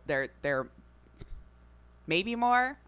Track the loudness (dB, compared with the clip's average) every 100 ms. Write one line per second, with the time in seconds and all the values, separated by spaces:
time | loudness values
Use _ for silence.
0 | -2 -2 -2 -4 -2 -2 -2 -10 -20 -20
1 | -20 -20 -14 -14 -14 -20 -20 -20 -20 -20
2 | -2 0 0 0 4 4 2 -4